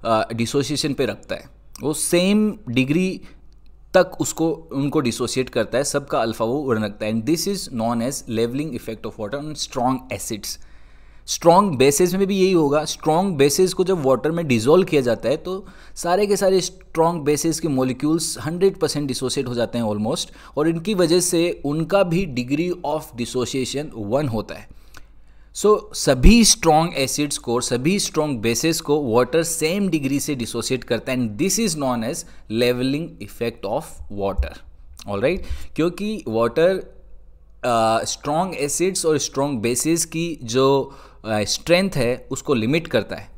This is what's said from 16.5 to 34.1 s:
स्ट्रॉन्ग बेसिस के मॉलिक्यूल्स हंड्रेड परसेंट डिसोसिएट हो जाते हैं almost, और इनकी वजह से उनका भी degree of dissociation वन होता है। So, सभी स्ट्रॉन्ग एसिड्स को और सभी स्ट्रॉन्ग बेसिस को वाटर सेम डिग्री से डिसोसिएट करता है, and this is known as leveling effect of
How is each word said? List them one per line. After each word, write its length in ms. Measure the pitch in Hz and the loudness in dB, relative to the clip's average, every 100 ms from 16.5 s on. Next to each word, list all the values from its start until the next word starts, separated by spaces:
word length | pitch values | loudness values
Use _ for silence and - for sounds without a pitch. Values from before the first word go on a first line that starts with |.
| 185 | 2
स्ट्रॉन्ग 600 | 170 - - - 165 175 | 0 -10 -8 2 2 4
बेसिस 380 | 143 151 165 160 | 0 0 0 0
के 80 | 165 | 0
मॉलिक्यूल्स 680 | 131 131 127 147 165 165 - | 0 0 0 0 0 -2 -6
हंड्रेड 380 | 151 170 196 190 | -6 2 0 2
परसेंट 300 | 156 147 143 | -2 -2 -4
डिसोसिएट 400 | 127 127 143 123 | -2 -2 -2 -2
हो 60 | |
जाते 240 | 120 113 120 | -2 -2 0
हैं 80 | 110 | -2
almost, 440 | 104 107 170 - - - - | 0 -2 -2 -6 -12 -8 0
और 100 | 156 | 0
इनकी 260 | 165 165 | 0 -2
वजह 260 | 202 170 175 | 2 4 4
से 420 | 175 170 175 - 139 | 2 2 0 0 -2
उनका 380 | 156 156 196 | -2 0 0
भी 220 | 180 165 185 | 2 -2 -2
degree 680 | 123 123 143 180 - 135 151 | -4 -2 -2 -2 -4 -4 -6
of 260 | - 117 | -6 -8
dissociation 640 | 117 127 120 135 123 135 156 117 | -4 -2 -2 -4 -4 -6 -8 -8
वन 320 | 101 127 151 | -2 0 0
होता 280 | 110 101 78 | -2 -4 -12
है। 280 | - - - - - - - - - - | -16 -20 -20 -20 -20 -20 -20 -20 -16 0
So, 240 | 202 208 - | 2 2 0
सभी 520 | - - 131 135 233 214 | -4 0 8 8 10 6
स्ट्रॉन्ग 460 | - 165 156 170 - | 4 4 4 2 -2
एसिड्स 420 | 131 - 147 - | -2 -2 -4 -4
को 160 | - | -2
और 80 | 120 | -2
सभी 380 | - 120 139 196 | 0 0 0 0
स्ट्रॉन्ग 400 | - 156 151 123 | -2 -2 -2 0
बेसिस 420 | 110 117 160 160 | 0 0 0 -2
को 320 | - 147 139 | 0 0 4
वाटर 300 | 117 127 160 | 2 4 2
सेम 460 | 160 - 156 196 196 | 0 -2 -2 0 0
डिग्री 300 | 160 135 139 | 0 0 -2
से 160 | 143 139 | -2 -4
डिसोसिएट 480 | 113 117 - 127 | -4 -6 -2 -4
करता 280 | - 117 - | -2 -4 -2
है, 60 | 127 | -2
and 240 | 120 104 | -2 -2
this 180 | 185 185 | 0 0
is 200 | 226 156 | 0 0
known 240 | 135 120 | -2 -2
as 220 | 113 165 - - - | -4 -6 -10 -18 -6
leveling 760 | 110 123 123 131 143 165 - 104 | 0 2 2 0 -2 -6 -12 -16
effect 420 | - 117 - 98 | -6 -6 -4 -4
of 120 | 127 160 - - | -4 -6 -14 -10